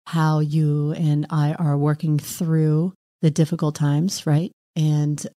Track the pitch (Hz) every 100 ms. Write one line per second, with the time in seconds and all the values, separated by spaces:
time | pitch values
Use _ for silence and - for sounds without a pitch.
0 | - 160 156 156 151 156 151 147 147 160
1 | 156 147 151 156 147 160 156 143 147 151
2 | 160 151 - - 165 160 156 151 180 -
3 | _ _ 160 151 156 165 151 147 147 143
4 | 185 - 160 147 175 - _ - 156 151
5 | 147 147 -